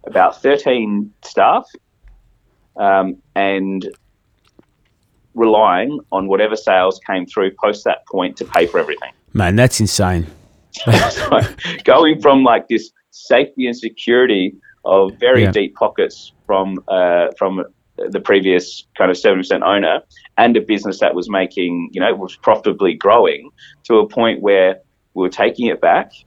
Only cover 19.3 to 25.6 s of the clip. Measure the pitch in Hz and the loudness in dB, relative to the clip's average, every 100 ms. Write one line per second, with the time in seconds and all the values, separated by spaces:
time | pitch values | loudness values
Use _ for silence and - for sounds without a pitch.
19.3 | 95 92 95 90 101 87 117 _ - - | 0 -2 -2 0 0 0 -2 _ -20 -12
20.3 | - 117 117 - 104 101 92 107 87 98 | 0 2 2 0 -4 -4 -2 -2 -2 -4
21.3 | 98 92 - 90 87 85 92 95 107 92 | -4 -4 -4 -4 -4 -8 -4 -2 -2 -8
22.3 | - - 110 110 - 95 78 98 117 95 | -6 0 0 0 -2 -2 0 2 4 4
23.3 | 73 - _ - _ - 117 104 - 117 | 0 -10 _ -20 _ 0 2 2 0 -2
24.3 | - 101 98 92 95 _ _ _ - 95 | 0 0 4 2 0 _ _ _ -4 -4
25.3 | - 107 - | 0 -2 0